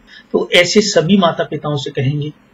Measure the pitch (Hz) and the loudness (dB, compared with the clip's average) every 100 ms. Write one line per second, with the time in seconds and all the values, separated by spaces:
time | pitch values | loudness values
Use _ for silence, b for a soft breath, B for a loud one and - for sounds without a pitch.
0 | B B _ - 143 180 175 214 202 170 | B B _ -4 2 2 4 2 2 0
1 | 156 202 170 156 - 151 151 143 139 143 | 2 2 2 0 -6 -6 -6 -6 -6 -4
2 | 131 147 147 - _ | -4 -4 -6 -12 _